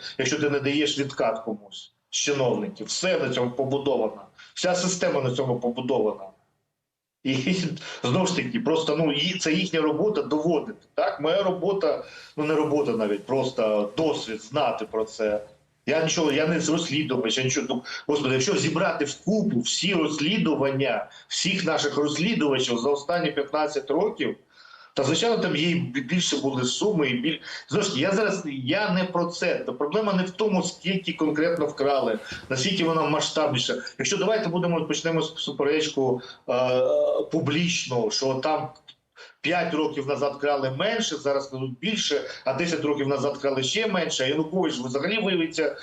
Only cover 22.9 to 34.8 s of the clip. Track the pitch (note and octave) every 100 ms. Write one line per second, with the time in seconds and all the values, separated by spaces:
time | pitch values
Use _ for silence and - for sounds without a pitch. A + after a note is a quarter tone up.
22.9 | C#3+ - F3 D3+ C#3+ C#3 D3+ D3+ C#3+ -
23.9 | D3+ G#3 - B2 - _ - - - -
24.9 | - C#3+ D#3+ A#3 G#3 - D3 E3+ D3+ B2+
25.9 | C3+ - F3 - C#3+ C3+ C3 B2 - G3+
26.9 | F3 C3+ B2 D3+ D#3 - - - C3+ -
27.9 | B2+ F3 F#3+ G#3 F3+ D3+ C3+ B2+ F#3+ G#3
28.9 | F3+ F3 E3+ E3+ - F3 C#3+ - - D3
29.9 | G3+ G#3 F#3 F#3 - A3 F#3 - - F#3
30.9 | F#3+ F3 - D3+ D3 E3+ E3+ C#3+ - C#3
31.9 | C3+ A#2+ A2 - - - B2+ F#3+ F3+ E3
32.9 | D#3+ D3 D3+ - D#3 D3+ B2+ B2 A2+ -
33.9 | - C3+ G3 F#3+ A3 G3 F3 E3+ E3